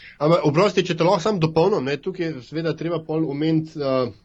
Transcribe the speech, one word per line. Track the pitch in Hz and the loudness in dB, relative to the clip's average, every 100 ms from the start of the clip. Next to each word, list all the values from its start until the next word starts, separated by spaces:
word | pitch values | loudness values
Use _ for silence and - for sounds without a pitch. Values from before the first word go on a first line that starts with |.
| - - | -20 -2
Ampak, | 147 170 | 2 2
oprosti, | 151 143 208 196 | 2 2 2 2
če | 180 165 | 0 0
te | |
lahko | 165 196 | 2 2
samo | 220 202 | 0 0
dopolnim, | 160 160 180 202 | 0 2 2 2
ne, | 131 143 | -2 -4
tukaj | 185 180 165 | -6 -6 -6
je | 131 | -8
seveda | 117 151 165 147 | -10 -6 -4 -4
treba | 165 165 | -4 -6
pol | 160 160 160 | -4 -4 -2
omeniti, | 143 160 160 156 156 | -2 0 2 0 -4
eh, | 135 131 120 - | 0 0 0 -6